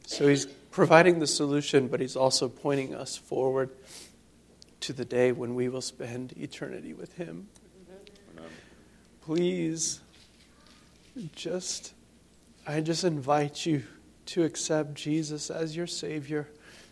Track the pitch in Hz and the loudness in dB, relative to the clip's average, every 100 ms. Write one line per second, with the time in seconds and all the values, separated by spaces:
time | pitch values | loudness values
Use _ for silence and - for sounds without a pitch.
0 | - - 143 139 - - - - 156 165 | -8 2 6 4 2 -12 -4 2 8 10
1 | 180 170 147 - 143 147 139 143 127 135 | 8 6 2 0 2 0 4 4 4 0
2 | 127 131 131 - 131 - 147 139 135 - | -2 2 2 2 0 -2 -2 0 -2 -8
3 | 131 - - 131 131 135 131 - - - | -10 -12 -6 0 2 2 -2 -6 -20 -20
4 | - - - - - - - - - 131 | -20 -20 -20 -20 -20 -20 -20 -12 -8 -6
5 | 120 123 127 120 120 123 127 131 - - | -2 4 4 4 -2 -2 -2 -4 -8 -8
6 | 123 123 127 - 143 - 135 123 - - | -8 -8 -10 -10 -12 -10 -10 -10 -12 -12
7 | 170 - 165 170 208 - - 190 180 190 | -14 -12 -10 -12 -16 -20 -20 -20 -20 -20
8 | - - - 82 82 80 - - - - | -20 -20 -20 -20 -18 -18 -20 -20 -20 -20
9 | - - - 165 180 180 160 165 - - | -20 -14 -4 0 2 0 -2 -2 -4 -6
10 | - - - - - - - - - - | -14 -20 -20 -20 -20 -20 -20 -20 -20 -20
11 | - 254 165 - 160 180 180 - - - | -20 -14 -14 -10 -6 -6 -6 -8 -10 -20
12 | - - - - - - - 151 156 160 | -20 -20 -20 -20 -20 -14 -4 -2 0 0
13 | 185 151 131 147 143 - 170 143 - - | 0 0 2 2 2 -2 0 0 -2 -14
14 | - - - 180 156 - - 156 147 143 | -20 -20 -4 0 0 0 0 0 -2 -6
15 | 147 156 151 151 - 165 160 160 175 - | -2 -2 -2 -6 -6 -6 -4 -4 -6 -6
16 | - 156 139 151 147 - - - - | -6 -6 -4 -4 -6 -12 -20 -20 -20